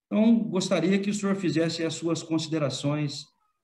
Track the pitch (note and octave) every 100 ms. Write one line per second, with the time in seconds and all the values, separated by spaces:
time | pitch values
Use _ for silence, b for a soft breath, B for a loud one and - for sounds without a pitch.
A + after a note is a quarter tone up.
0 | - G#3 A3+ A#3 D3+ F3+ F3 F3+ E3+ G3
1 | G3+ - G3 F#3+ F3 D3+ E3 D#3+ D#3+ D3+
2 | E3 D#3+ - D#3+ D3 D#3+ C#3 - C#3+ D3
3 | D3 - - _ _ _